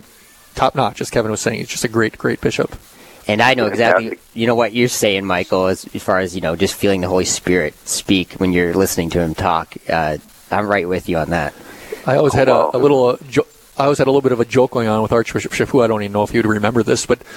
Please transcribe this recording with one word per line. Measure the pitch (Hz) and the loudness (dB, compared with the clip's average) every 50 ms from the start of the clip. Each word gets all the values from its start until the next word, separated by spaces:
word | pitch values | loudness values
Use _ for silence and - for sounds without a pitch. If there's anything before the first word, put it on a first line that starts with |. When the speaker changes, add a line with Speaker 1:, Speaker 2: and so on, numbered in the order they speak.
| - - - - - - - - - - - | -4 -16 -20 -20 -20 -20 -20 -20 -20 -12 -4
Speaker 1:
top | - 131 131 - | 0 0 0 0
notch, | 147 127 104 123 - | 0 -2 -2 -4 -6
as | - - | -8 -4
Kevin | - 135 113 110 | -2 -2 -2 -2
was | 107 - | -2 -4
saying. | - - 113 - | -2 -4 -4 -4
He's | - - | -6 -8
just | - - - | -8 -6 -6
a | 123 | -2
great, | 110 113 113 110 - - | 0 0 0 0 -2 -4
great | - 127 117 - | -4 -4 -2 -2
bishop. | - - 117 - - - - - - - - - - - - - - - | -2 -4 -2 -2 -4 -6 -6 -14 -20 -20 -20 -20 -20 -20 -20 -10 -4 -2
Speaker 2:
And | 107 107 | 0 2
I | 117 123 131 | 4 2 2
know | 127 113 107 | 2 0 -2
exactly, | 98 98 117 117 107 92 113 | 0 2 2 4 4 2 0
Speaker 3:
Fantastic. | 113 - - _ _ - | -2 -8 -12 _ _ -6
Speaker 2:
you | 113 113 117 | -2 0 0
know | 120 | 2
what | 117 120 110 104 | 2 0 0 0
you're | 123 120 120 | 0 0 0
saying, | - - - 107 98 95 98 | 0 0 0 2 2 0 0
Michael, | 98 92 90 92 - - 92 92 92 | 0 -2 -2 -2 0 0 0 2 2
as, | 95 - - - - | 0 -2 -6 -10 -12
as | 110 | -8
far | - - 101 92 | -2 0 0 0
as, | 95 90 85 | 0 -2 -4
you | 92 | -4
know, | 80 80 82 | -4 -4 -2
just | 82 98 95 - | 0 -2 -2 -2
feeling | - - 101 98 95 | 0 0 0 0 0
the | 90 90 | 0 0
Holy | 92 92 90 | 0 0 0
Spirit | - - - - - 90 90 87 76 - - - - | 0 -4 -4 -2 0 0 0 0 -2 -6 -10 -10 -8
speak | - - - - 101 95 87 - - | -8 -6 -2 0 0 0 0 -2 -4
when | - 95 92 90 | -2 0 0 2
you're | 87 87 87 85 | 2 2 2 2
listening | 95 95 92 - - 87 82 | 2 0 0 0 -2 -4 -2
to | 80 90 | -2 -2
him | 87 82 80 | -2 -2 -2
talk. | - - 95 85 80 80 - - - - - | -2 -2 0 0 -2 -2 -6 -12 -14 -6 -4
Uh, | 85 82 80 78 78 76 - - - - - - | -2 -2 0 -2 -4 -6 -8 -14 -20 -20 -10 -6
I'm | - - 107 | -4 -2 0
right | 101 101 101 85 87 | 0 0 0 0 -2
with | 92 90 - - | -4 -4 -4 -2
you | 90 82 | -2 -2
on | 78 76 | -2 -2
that. | 82 85 76 71 - - - - - - - - - - - - | -2 -2 -4 -4 -8 -12 -16 -20 -20 -20 -18 -14 -14 -8 -4 0
Speaker 1:
I | 131 | 0
always | 147 151 143 - | 2 2 2 2
Speaker 3:
Oh, | 139 | 2
Speaker 1:
had | 135 131 | 4 4
Speaker 3:
wow. | 123 - 80 78 - | 4 4 2 2 0
Speaker 1:
a, | 127 | 2
a | |
little, | 127 143 143 135 127 120 | 2 4 4 4 4 2
uh, | 127 - - 135 | 0 -2 -6 -6
jo-, | 117 120 110 - _ _ - - - - | -2 -2 -2 -2 _ _ -20 -10 -4 -2
I | 139 | 0
always | 139 147 - | 2 2 2
had | 143 131 | 2 2
a | |
little | 135 143 | 2 4
bit | 135 135 | 2 2
of | 127 113 | 2 0
a | 117 | 0
joke | 113 107 127 123 135 | 0 2 2 2 2
going | - 127 113 110 | 2 0 0 0
on | 110 107 110 | 0 0 0
with | 104 | 2
Archbishop | 120 120 113 - - 113 - - | 2 0 0 0 -2 -4 -4 -4
Chaput. | - - 127 123 - 139 120 | -2 -2 0 2 4 4 4
I | 113 | 4
don't | 113 107 | 2 0
even | 104 101 101 | -2 -2 -2
know | 104 104 | 0 0
if | - | 0
he | - 117 | 0 0
would | 113 107 | 2 2
remember | 107 104 104 104 117 120 | 2 0 0 0 2 2
this, | 110 - 123 117 - | 2 2 0 0 0
but | - - - - - - | -2 -2 -2 -4 -8 -18